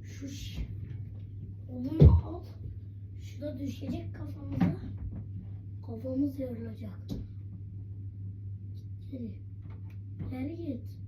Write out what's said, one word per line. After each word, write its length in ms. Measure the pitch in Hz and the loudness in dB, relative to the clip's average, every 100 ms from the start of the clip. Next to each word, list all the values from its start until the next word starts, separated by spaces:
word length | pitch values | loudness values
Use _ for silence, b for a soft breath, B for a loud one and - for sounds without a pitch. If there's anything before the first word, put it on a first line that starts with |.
Şu 240 | - - 277 | -12 -10 -8
ş-, 400 | - - - - - - - - - - - - - - | -6 -6 -4 -4 -6 -8 -8 -8 -10 -10 -10 -10 -10 -10
bunu 420 | 254 254 311 - - 311 | -6 -4 12 12 12 6
al. 180 | 349 - - - - - - - - | -6 -8 -10 -10 -10 -12 -12 -12 -10
Şu 200 | - - | -10 -6
da 180 | 285 247 | -6 -4
düşecek 560 | 277 - 262 - - - | -4 -4 -2 -2 -4 -6
kafamıza. 600 | - - 92 - - - - - - - - 98 - - - - - | -6 -6 -2 4 6 4 -4 -6 -6 -6 -6 -8 -8 -10 -10 -10 -8
Kafamız 540 | 226 254 262 285 269 | -6 -2 2 2 2
yarılacak. 600 | 254 233 226 226 214 - - - - - - - - - - - - - - - - - - - - - - | -4 -4 -6 -6 -8 -8 -6 -6 -6 -8 -10 -10 -10 -8 -8 -8 -8 -8 -8 -8 -8 -8 -8 -10 -8 -10 -8
Geri. 200 | 254 233 - - - - - - - - - - | -6 -6 -8 -10 -12 -12 -10 -10 -10 -10 -8 -6
Geri 260 | 254 277 339 | -4 -4 -4
git. 400 | 339 233 - - | -4 -4 -6 -10